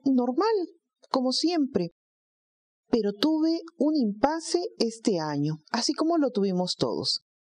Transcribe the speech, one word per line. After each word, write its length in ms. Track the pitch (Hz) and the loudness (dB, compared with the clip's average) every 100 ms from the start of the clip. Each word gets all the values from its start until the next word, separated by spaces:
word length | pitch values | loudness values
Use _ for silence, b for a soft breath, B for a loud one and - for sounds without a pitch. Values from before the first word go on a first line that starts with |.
normal, 500 | 277 262 247 254 427 427 330 - _ _ _ | 0 2 2 0 2 2 -2 -10 _ _ _
como 220 | 262 254 | 0 0
siempre, 580 | 254 320 349 262 190 170 - _ _ _ _ _ _ _ _ _ | 0 0 2 0 0 -2 -8 _ _ _ _ _ _ _ _ _
pero 220 | 240 202 | 0 0
tuve 480 | 202 302 311 320 330 330 - | 0 0 2 2 0 -4 -2
un 180 | 294 311 | 0 2
impasse 640 | 220 208 277 330 - 349 - - | 0 2 0 0 -2 -2 -2 -4
este 420 | 233 226 - 180 | -4 -2 -2 0
año, 440 | 156 143 147 156 _ | 0 -2 -2 -4 _
así 240 | 226 240 | -4 -2
como 240 | 285 311 339 | -2 0 2
lo 120 | 277 | 0
tuvimos 460 | - 196 180 180 - | 0 0 0 -2 -2
todos. 460 | 127 80 - - _ _ _ | -2 -2 -2 -4 _ _ _